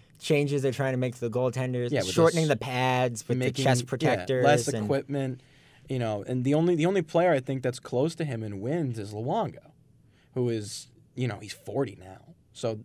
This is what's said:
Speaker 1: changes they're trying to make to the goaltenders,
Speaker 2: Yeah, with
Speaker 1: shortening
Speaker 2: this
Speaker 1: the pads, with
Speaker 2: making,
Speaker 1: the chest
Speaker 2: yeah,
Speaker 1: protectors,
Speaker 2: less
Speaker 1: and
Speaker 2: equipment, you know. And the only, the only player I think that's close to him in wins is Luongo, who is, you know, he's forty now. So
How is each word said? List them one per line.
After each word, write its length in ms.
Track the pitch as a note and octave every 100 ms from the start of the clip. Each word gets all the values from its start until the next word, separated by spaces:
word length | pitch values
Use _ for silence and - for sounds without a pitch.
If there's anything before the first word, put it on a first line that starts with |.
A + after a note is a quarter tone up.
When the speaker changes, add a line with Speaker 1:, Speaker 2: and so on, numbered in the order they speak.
| - -
Speaker 1:
changes 440 | - D3+ C#3+ C#3+
they're 100 | C3+
trying 220 | A#2 C3+
to 20 | B2+
make 180 | B2+
to 60 | A#2
the 100 | A#2+
goaltenders, 600 | A#2 B2+ B2 B2+ B2 B2
Speaker 2:
Yeah, 100 | C3
with 100 | F#2+
Speaker 1:
shortening 340 | E3 E3 E3
Speaker 2:
this 100 | D#3+
Speaker 1:
the 20 | B2
pads, 720 | C#3 B2 C3 B2+ B2+ A2+ -
with 80 | B2+
Speaker 2:
making, 260 | B2+ B2+
Speaker 1:
the 0 |
chest 200 | C3+ B2
Speaker 2:
yeah, 60 | B2
Speaker 1:
protectors, 560 | C3+ D3+ A#2+ F2+ B2+
Speaker 2:
less 240 | C#3 D3 A#2+
Speaker 1:
and 160 | B2 G#2+
Speaker 2:
equipment, 560 | C3+ C3+ C#3 C3+ B2+ - - - - -
you 100 | C3
know. 260 | A2+ G#2 A2+
And 180 | B2+
the 100 | B2+
only, 200 | D3 E3+
the 120 | E3+ E3
only 160 | G3
player 300 | D#3+ E3 F3+
I 80 | D3
think 220 | C3 C3+
that's 160 | B2+ B2
close 360 | - B2 D#3 E3
to 80 |
him 180 | D#3 A#2
in 180 | A2 G2+
wins 380 | A2 E3+ C#3+ A2+
is 140 | G2+
Luongo, 580 | G#2+ A#2+ G#3 E3 D#2+ - _ _ _ _ _ _
who 160 | - B2
is, 400 | A2+ G#2 - - - _
you 140 | - B2
know, 100 | G#2
he's 120 | G2+
forty 460 | - - A2 A#2+ G2
now. 340 | F#2 F#2+ - F3 _
So 260 | - A2+ A2